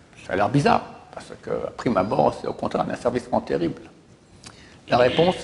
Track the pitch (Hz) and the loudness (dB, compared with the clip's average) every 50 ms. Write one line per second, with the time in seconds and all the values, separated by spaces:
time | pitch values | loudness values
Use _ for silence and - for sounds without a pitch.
0 | - - - - - - - 92 104 104 113 143 147 226 240 - - - - - | -20 -20 -20 -20 -8 -4 0 0 0 2 2 2 4 4 2 2 0 -4 -18 -20
1 | - - - - - - - - - 113 117 - - - - - - 135 113 95 | -20 -18 -18 -18 -16 -16 -18 -16 -8 -6 -6 -4 -6 -8 -10 -4 -2 0 2 2
2 | 92 - 127 147 151 127 117 - - - - - - - - - - - - - | 0 0 2 2 2 2 0 -2 -8 -8 -6 -6 -6 -4 -2 -2 -2 -2 -4 -2
3 | - 120 120 123 - - - 113 - - - 165 170 160 - - - - - - | -2 -2 -2 -2 -4 -2 -2 -2 -2 -2 -2 -2 -2 -2 -4 -6 -14 -20 -20 -20
4 | _ _ - _ _ _ - - - - - - - - - - - - - 120 | _ _ -20 _ _ _ -20 -20 -20 -20 -20 -20 -20 -20 -20 -20 -4 0 2 4
5 | 123 127 123 156 165 180 180 - | 4 4 6 4 4 4 2 0